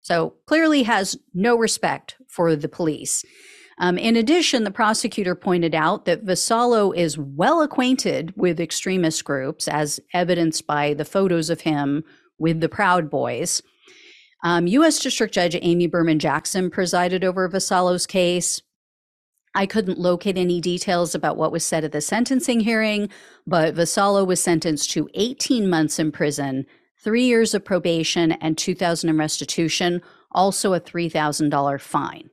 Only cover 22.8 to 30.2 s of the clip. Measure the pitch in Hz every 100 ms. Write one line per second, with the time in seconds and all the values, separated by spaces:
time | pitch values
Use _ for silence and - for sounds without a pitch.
22.8 | 220 208 208 - - - - 175 160 160
23.8 | 170 - 202 202 190 175 - 165 170 147
24.8 | - - 151 190 220 277 - 254 196 165
25.8 | 151 - 156 - 151 143 139 131 135 _
26.8 | _ _ - 226 254 233 220 202 - 190
27.8 | 175 165 156 180 160 - 160 156 - 180
28.8 | 180 170 165 156 156 - 139 - 160 -
29.8 | 175 175 - -